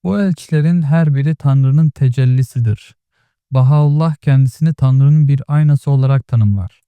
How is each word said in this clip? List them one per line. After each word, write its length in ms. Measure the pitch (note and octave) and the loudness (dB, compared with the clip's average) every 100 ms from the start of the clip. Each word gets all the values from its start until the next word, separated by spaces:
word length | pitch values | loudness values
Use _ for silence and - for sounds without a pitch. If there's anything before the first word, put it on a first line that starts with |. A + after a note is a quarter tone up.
Bu 160 | F3+ G3+ | -4 -4
elçilerin 600 | G3 E3 - D#3 D3+ F3 | -2 -4 -4 -2 0 -2
her 340 | D3 E3 D#3 C#3 | 0 0 0 0
biri 200 | C#3+ D#3 | -2 -2
Tanrı'nın 540 | C#3 C3+ C3+ C#3+ D#3+ | 0 0 2 2 0
tecellisidir. 1040 | - C3+ B2 B2+ B2+ B2+ B2+ A#2 G#2 - _ _ _ _ _ _ | 0 -2 0 0 0 -2 -4 -4 -4 -10 _ _ _ _ _ _
Bahaullah 640 | C3 C3 D3 D3 D3 E3 D3+ | 0 2 2 2 0 -2 -4
kendisini 580 | - C3+ C3+ - D#3+ | 0 2 2 -2 -4
Tanrı'nın 540 | D#3 C3 C3 C#3 D3+ C#3+ | -2 0 2 2 2 2
bir 140 | C#3 - | -2 -2
aynası 440 | D3 D3+ C#3+ - | -2 0 0 0
olarak 360 | C#3 C3 C3+ - | -2 0 -2 -2
tanımlar. 560 | A#2 G#2 G2 F#2 _ | 0 0 -2 -6 _